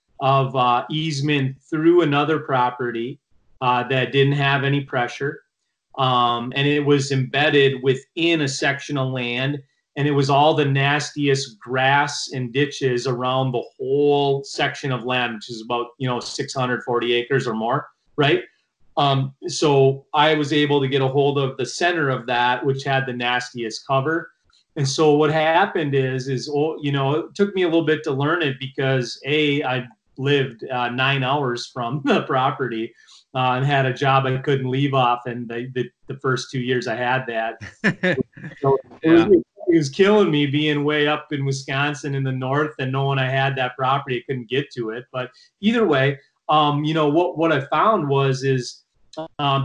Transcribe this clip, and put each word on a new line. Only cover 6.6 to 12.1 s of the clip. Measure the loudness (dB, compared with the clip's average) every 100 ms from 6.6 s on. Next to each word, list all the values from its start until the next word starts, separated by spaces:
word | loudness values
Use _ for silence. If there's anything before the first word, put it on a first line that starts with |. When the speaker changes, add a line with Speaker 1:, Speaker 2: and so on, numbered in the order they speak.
| 0
Speaker 1:
it | 2
was | 4 2 2
embedded | 0 0 2 4 6 4 2
within | 0 -2 -4 -2 0 2
a | 0
section | -2 -2 -4 -4 -4
of | -2
land, | -4 -4 -2 -2 -4 -8 _ _ -2
and | 0
it |
was | 2 2
all | 4 4 4
the | 2
nastiest | 2 2 0 -4 -2 0 0 -2 -12
grass | -6 0 2 2 0